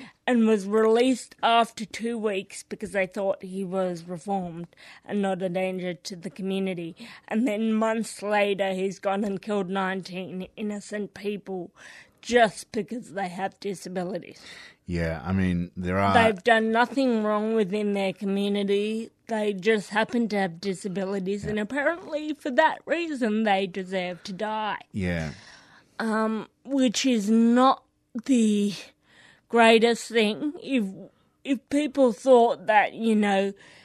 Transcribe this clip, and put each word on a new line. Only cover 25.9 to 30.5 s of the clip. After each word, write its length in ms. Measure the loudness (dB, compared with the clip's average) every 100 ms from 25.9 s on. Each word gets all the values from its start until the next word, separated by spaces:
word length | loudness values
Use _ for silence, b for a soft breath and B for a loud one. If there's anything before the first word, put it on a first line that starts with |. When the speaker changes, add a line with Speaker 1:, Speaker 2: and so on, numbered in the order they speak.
| -6
Speaker 1:
Um, 500 | -2 0 -2 -4 -8 _
which 420 | -4 2 2 2 0
is 240 | 0 4
not 540 | 4 6 6 6 4 _ _ _ -8
the 480 | 0 4 4 2 0 -2 B B B B B B _
greatest 600 | 4 6 8 6 2 0
thing. 440 | 2 2 0 -6